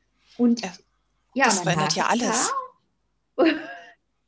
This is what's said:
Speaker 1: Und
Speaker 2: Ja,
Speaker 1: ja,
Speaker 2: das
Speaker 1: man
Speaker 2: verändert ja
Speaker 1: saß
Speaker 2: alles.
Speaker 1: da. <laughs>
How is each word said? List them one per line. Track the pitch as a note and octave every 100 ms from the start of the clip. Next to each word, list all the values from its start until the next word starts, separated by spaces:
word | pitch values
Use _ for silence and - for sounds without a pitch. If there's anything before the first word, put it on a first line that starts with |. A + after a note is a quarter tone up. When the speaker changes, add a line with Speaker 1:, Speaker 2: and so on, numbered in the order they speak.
| _ _ _ -
Speaker 1:
Und | A#3+ A#3
Speaker 2:
Ja, | F#3 - _ _ _ _ _
Speaker 1:
ja, | B3+ B3+
Speaker 2:
das |
Speaker 1:
man | G3
Speaker 2:
verändert | F#3 E3+ D#3 F3+
ja | C3
Speaker 1:
saß |
Speaker 2:
alles. | A3+ A3+ A#3 G#4+ C5+ C5 _ _ _ _ _ _ -
Speaker 1:
da. |
<laughs> | E4 - - - - _ _ _